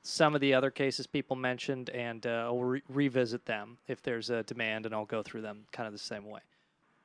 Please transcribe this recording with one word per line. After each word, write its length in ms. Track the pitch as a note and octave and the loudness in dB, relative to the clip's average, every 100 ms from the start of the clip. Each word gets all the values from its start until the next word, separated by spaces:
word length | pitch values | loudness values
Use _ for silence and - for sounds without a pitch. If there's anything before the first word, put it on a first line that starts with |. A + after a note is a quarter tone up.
some 320 | - - D#3 D3 | -6 4 6 6
of 40 | |
the 140 | C#3 | 6
other 160 | C3 C3+ | 6 4
cases 380 | - C3+ B2 B2 | 2 0 0 -4
people 280 | D3 - C3 | -4 -2 -2
mentioned, 540 | B2+ B2+ - C3 B2 | 0 -2 -2 -4 -4
and, 360 | B2 A#2+ A2+ A#2+ | -4 -4 -4 -2
uh, 180 | A#2 A#2 | -2 0
I'll 180 | B2 | 0
re-, 200 | B2 C3 - | 0 -2 -2
revisit 580 | C3 C#3+ B2+ A#2+ A#2+ - | 2 4 4 2 0 -4
them 340 | A2 G#2+ A#2+ - | -6 -6 -14 -8
if 140 | C3 | -6
there's 260 | - A#2 A2 | -2 -2 0
a 140 | A#2 | -2
demand, 420 | A2 A#2+ A2 A2 A2 | -2 -2 -2 0 -2
and 80 | |
I'll 120 | A2 G#2+ | -4 -2
go 180 | A2+ | -4
through 180 | G#2 A2 | -4 -8
them 240 | G#2+ G#2 G#2+ | -8 -10 -14
kind 160 | - A2+ | -8 -8
of 60 | |
the 60 | G#2 | -6
same 260 | - G#2+ G#2 | -8 -8 -10
way. 120 | G#2 _ _ _ _ _ _ | -16 _ _ _ _ _ _